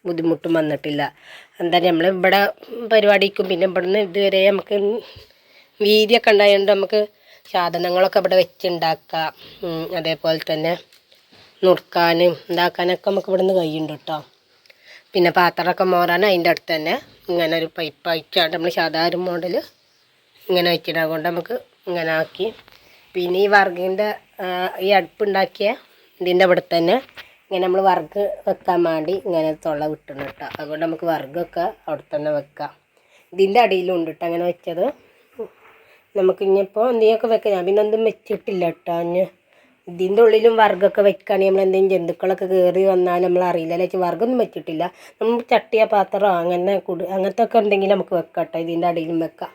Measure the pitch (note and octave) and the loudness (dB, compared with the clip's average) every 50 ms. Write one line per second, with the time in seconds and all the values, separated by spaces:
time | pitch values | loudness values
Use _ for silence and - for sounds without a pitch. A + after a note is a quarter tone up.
0 | _ F3+ E3+ E3 D#3+ E3 D#3+ D#3+ - E3+ E3 D#3+ D#3 D3+ D3 C#3+ - D3+ D3 D3 | _ -6 -6 -2 0 -2 -2 -2 -2 -2 0 0 0 -2 -4 -4 -6 -6 -4 -4
1 | C#3+ - _ _ - - - - - _ _ _ F3 E3+ E3+ F3 E3+ F3+ E3+ D#3+ | -4 -6 _ _ -20 -20 -20 -20 -20 _ _ _ -4 0 0 2 2 2 2 2
2 | E3+ F#3 F#3+ F3+ F3+ F#3 F#3+ G3+ G3+ G3+ - _ - - - A#3 A#3+ G#3+ A3+ G#3+ | 2 0 0 2 2 2 4 4 2 0 -2 _ -18 -16 -12 -12 -2 2 2 4
3 | G3+ G3+ G3+ G3 G3 G3 G3 - G3 F#3 F#3+ E3 F#3 F#3+ F3 F#3 F3+ F3+ F#3+ G#3+ | 6 4 4 4 2 0 -2 -4 -4 -2 0 0 0 0 0 -2 -2 0 0 -2
4 | G#3 F#3 E3+ G3+ G3+ G3 F#3+ F#3+ F#3+ G3+ G3+ F#3+ - - G#3 G3+ G3 G3+ A3 A#3 | -2 -2 -2 -2 0 2 2 4 2 2 2 0 -4 -4 -2 -2 0 -2 -2 -4
5 | - - - - - _ _ _ _ _ _ _ _ _ _ _ G#3 G3+ G#3+ G#3+ | -8 -14 -20 -20 -20 _ _ _ _ _ _ _ _ _ _ _ 2 4 4 4
6 | G#3+ G#3 A#3 A#3 - A#3 G#3+ G3+ G#3 G3+ G3+ G3 G3 G3 G3+ G3 G3 - G#3+ G#3+ | 6 4 2 2 4 4 4 6 6 6 4 4 4 2 2 2 0 0 0 -2
7 | G#3 G#3 _ _ _ _ - - _ - - F#3 F3 F3 E3 E3+ F3 F3+ F3 F3+ | -2 -2 _ _ _ _ -20 -20 _ -4 -2 -2 -2 -2 -2 -4 -4 -2 2 2
8 | F#3+ F#3+ - G3+ F#3 F#3 F#3 F#3 F3 F3 _ _ - F3+ F3 E3 E3 D#3+ D#3+ - | 2 2 2 0 2 4 4 4 2 2 _ _ -4 -4 -2 0 -2 -2 -2 -4
9 | _ _ - E3 D#3+ D#3 - - - - - - - F3 E3 D#3+ E3 E3+ F3+ E3+ | _ _ -6 -4 -4 -4 -8 -12 -20 -20 -16 -10 -8 -8 -6 -6 -6 -6 -8 -6
10 | D#3 D#3+ D#3+ D3+ - E3 D#3+ D#3+ - - D#3+ D#3 D#3 E3 F3 F3 - _ _ _ | -4 -4 -6 -2 -2 -2 -2 -2 -2 -4 -4 -2 -2 -2 -4 -4 -8 _ _ _
11 | _ _ _ _ _ _ _ - - _ _ _ - F#3 F3 - - _ - F3 | _ _ _ _ _ _ _ -20 -20 _ _ _ 2 2 2 2 0 _ -2 0
12 | E3+ E3+ E3+ E3+ F3 F3 E3 D#3 - - F3 F3 F3 F3 - - F3 F3+ F3+ - | 2 2 2 4 2 2 2 -2 -8 -6 -2 0 0 -2 -2 -2 -2 -2 -2 -2
13 | - G#3 G3 G3 - - F#3+ F#3 F#3 F#3 F#3+ F#3 E3+ D#3 D3+ D#3+ D#3 D3+ D3+ D3 | -2 -2 -2 -2 -2 -2 -2 0 0 2 0 0 -2 -2 -4 -6 -6 -8 -8 -12
14 | _ - D#3 D3+ D3+ _ _ _ _ _ _ _ _ _ _ _ _ - - - | _ -10 -10 -10 -10 _ _ _ _ _ _ _ _ _ _ _ _ -20 -20 -20
15 | _ _ - G3 F3 F3 D#3 F#3 F3 E3+ - - E3+ F3 F3 - F#3+ F#3 F3+ F3 | _ _ 0 2 2 2 4 4 2 2 0 -2 -4 -2 -2 0 0 0 2 0
16 | F3 F3 F3 F3 G3+ G#3 F#3+ F3 E3 F3 D#3+ - _ - E3 D#3+ D#3 D#3+ A3 C#4 | 2 0 0 2 2 2 2 2 2 0 0 0 _ -6 -6 -4 -2 -4 -6 -6
17 | - - _ _ _ - F3 E3+ E3 D#3+ E3 E3 D#3+ D#3+ _ - E3 D3+ _ _ | -8 -16 _ _ _ -6 -4 -2 -2 -2 -2 -4 -4 -6 _ -10 -10 -10 _ _
18 | _ F3 E3 D#3+ D3+ _ - F#3+ E3 D#3+ F3 E3+ E3 F3 E3 G3 E3 D#3+ D#3 D#3+ | _ -6 -6 -6 -6 _ 0 0 0 0 -2 -4 -4 -4 -2 -2 -2 -2 -2 0
19 | E3 F3 F3 F3 F3+ F#3 F3 F3 E3 F3+ F3+ C#4 - - _ _ _ _ _ _ | -2 0 -2 -2 -4 -4 -4 -4 -4 -4 -4 -4 -6 -6 _ _ _ _ _ _
20 | _ _ _ _ _ _ _ _ _ - F#3 F3+ F3 F3 E3+ E3 - - D#3+ E3 | _ _ _ _ _ _ _ _ _ -2 0 2 2 2 0 -2 -4 -6 -4 -2
21 | D#3+ D#3 D#3+ D#3 D#3 F3 E3+ F3 E3+ - A#3 A#3+ - _ _ _ _ F#3+ F3 E3+ | -2 -2 -4 -4 -4 -4 -4 -4 -6 -8 -10 -10 -10 _ _ _ _ -6 -6 -4
22 | D#3+ D#3+ D#3+ D#3+ D#3+ - - - F#3 A3+ G#3+ - _ _ - _ _ _ _ _ | -2 -2 -2 -2 -4 -4 -6 -6 -6 -6 -6 -12 _ _ -20 _ _ _ _ _
23 | _ _ - F#3 F3 F3+ F3+ F#3+ G3+ G#3 G#3 G3+ G3 F#3+ F3 F3 F#3 F#3 F#3+ F#3+ | _ _ -6 -6 -4 -2 0 0 2 4 6 4 4 4 -2 -4 -4 -4 -2 -2
24 | G#3 G#3+ - - _ _ _ - G3 F#3 F3+ F3+ F#3 F3+ - - F#3 G3 G3+ F#3 | -2 -4 -4 -8 _ _ _ -10 -8 -6 -4 -4 -4 -4 -6 -4 0 2 2 2
25 | E3+ D#3+ _ - G#3+ G3+ F#3+ F#3+ F#3+ F#3 _ - G3+ G#3 B3+ - - _ _ _ | 2 -2 _ -4 -4 0 0 0 0 -2 _ -2 -2 -2 -2 -4 -10 _ _ _
26 | _ _ _ _ F3+ F3+ F3+ F3+ F#3+ F3+ F3+ F3+ - _ E3+ E3+ E3 E3+ G#3 C4 | _ _ _ _ -2 0 4 4 6 4 4 2 0 _ -2 0 2 2 0 0
27 | - - _ - - _ _ _ _ _ G3 F#3 F#3+ F#3 F3+ F#3+ F#3+ F#3+ F3+ F3 | -2 -8 _ -20 -20 _ _ _ _ _ -6 -4 -2 0 0 2 2 2 2 0
28 | D#3+ D#3 - G3+ G#3 G3 - - - G3+ F3 - - - F3+ F3 E3+ E3 D#3+ D#3+ | -2 -6 -4 -4 -4 -4 -4 -6 -4 -6 -6 -4 -4 -2 0 0 0 0 0 -2
29 | D#3 E3 F#3+ F#3+ - G3 E3+ E3 D#3 D#3 D#3 D#3 - E3 D3+ D3 D3+ D3+ D3+ - | -2 -4 -4 -6 -4 -4 -2 -2 -2 -2 -4 -4 -6 -6 -4 -4 -4 -6 -6 -8
30 | _ - C#3 C3+ C#3 C3+ - _ D3 C3+ - - D3+ D3 D#3 D#3 E3+ E3 E3 D#3+ | _ -18 -14 -12 -12 -12 -12 _ -16 -14 -12 -12 -10 -10 -6 -6 -4 -6 -4 -4
31 | F#3 E3 D#3+ D3 C#3+ C3 C#3+ F3 E3+ - - F3 E3+ E3+ D#3 _ _ - D#3 C#3 | -4 -4 -4 -4 -6 -8 -8 -8 -8 -6 -6 -6 -6 -6 -6 _ _ -10 -10 -10
32 | - _ - D3 D3+ D3+ D3+ D3 C#3 _ _ - D3 C#3 - _ _ _ _ _ | -10 _ -8 -6 -4 -4 -4 -4 -6 _ _ -14 -14 -14 -14 _ _ _ _ _
33 | _ _ _ _ _ _ - F3+ G3 F#3+ G3+ A#3+ A#3 G#3 F#3+ F#3 F3+ F3+ F#3 F3 | _ _ _ _ _ _ 0 0 0 4 4 4 4 4 2 0 0 -2 -2 -2
34 | E3 D#3+ D#3 _ F3 E3+ E3+ E3+ F3 F3 F3 _ _ F#3 E3 E3+ G3 C4 C#4+ _ | -2 -4 -8 _ -6 -4 -4 -2 -2 -4 -4 _ _ -10 -4 -2 -2 -2 -4 _
35 | _ _ _ _ _ _ _ - A3 - _ _ _ - _ _ _ _ _ _ | _ _ _ _ _ _ _ -16 -16 -16 _ _ _ -20 _ _ _ _ _ _
36 | _ _ _ G3+ F#3 F#3+ F#3 - G3 F#3+ F#3+ G3 G3 F#3+ _ G#3+ A3+ B3+ A#3+ A3+ | _ _ _ 2 2 2 2 2 2 2 2 2 2 0 _ 0 0 2 2 4
37 | A3 G#3+ A3+ A3 - A3+ G#3 G#3+ - A3 G3+ F#3 F3 F#3+ G3 G#3+ G#3+ G#3+ G#3+ G#3+ | 4 4 4 2 2 0 0 0 2 0 0 0 0 0 2 2 2 2 0 0
38 | A3+ A3 - _ _ - G#3+ F#3 _ - G3+ F3+ F3 E3 E3 _ _ F3+ E3+ E3+ | 0 -2 -2 _ _ -8 -8 -6 _ -6 -4 -2 -2 -2 -4 _ _ -4 -4 -2
39 | E3+ E3+ F3 F3+ F#3+ F3+ _ _ _ _ _ _ _ _ _ _ _ - F3 F3 | -2 -2 0 -2 -2 -2 _ _ _ _ _ _ _ _ _ _ _ -18 -6 -4
40 | F#3 F#3 G3+ A3 A#3 A3 A3 A3 A3 A#3 A3+ A3 A3 G3+ F#3+ F3+ G3 F#3+ G3 G#3+ | -2 0 4 6 6 6 6 6 4 4 4 6 4 2 4 2 2 2 2 4
41 | G3+ G3+ G3 - _ - G3+ G3 G3 F#3+ F#3+ F#3+ G3 F#3+ F#3 F#3+ F#3+ F#3+ F#3+ F3+ | 2 2 2 0 _ -4 0 2 2 2 2 2 2 2 2 2 2 2 2 0
42 | E3+ E3 E3 _ - F#3 F#3+ F3+ G3 F#3 F#3+ F#3 F3+ F3+ F3 F#3 F#3+ F#3+ F#3 F3+ | -2 -4 -6 _ -2 -4 -2 -2 -2 0 2 2 4 4 2 2 2 4 4 2
43 | F3+ F3+ F3+ F3+ F3+ F3+ F3 F3+ F3+ F3+ E3+ E3+ E3 E3 E3+ F3 F#3 F3+ - F#3 | 2 2 0 0 0 2 2 2 2 0 -2 -2 -4 -4 -2 -2 -2 -2 -2 -2
44 | F3+ F3 E3+ E3 A3 A#3+ B3+ B3 F3+ - - F3 D3+ - D#3+ D#3 F3 F#3 - - | -2 -2 -2 -2 -2 -2 0 0 -2 -2 -6 -14 -10 -8 -6 -6 -6 -6 -8 -14
45 | - - _ _ A3 A3+ A#3+ A#3 A#3 - B3 G#3+ - _ - G#3+ A3 G#3+ A3 G3+ | -20 -20 _ _ -2 -2 -2 -2 0 0 0 0 0 _ 0 0 2 2 2 0
46 | F#3+ - - G3 G3+ G3+ F#3 E3+ E3+ F3 F3+ F3 F3+ G3 G3+ F#3 - - F3 E3+ | 0 0 0 0 0 2 2 0 0 -2 -2 0 0 0 -2 -2 -4 -6 -8 -8
47 | F#3+ F3 F#3+ F#3+ F#3+ G3 F#3+ - A#3 - - A#3 G#3 G#3 G3+ G3 G3 F#3+ G3+ F#3+ | -6 -6 -4 -4 -4 -4 -2 -2 -2 2 2 0 2 2 0 0 2 0 0 0
48 | F3+ - F#3+ E3+ E3 - _ F3+ E3 - - E3 E3+ E3 E3+ E3+ F3 F3 E3+ E3 | 0 -2 -4 -4 -4 -4 _ -8 -8 -6 -6 -8 -6 -4 -4 -2 -2 -2 -2 -2
49 | D#3+ D#3+ E3+ E3 E3 D#3 _ - F3+ - | -4 -4 -4 -4 -4 -6 _ -12 -14 -14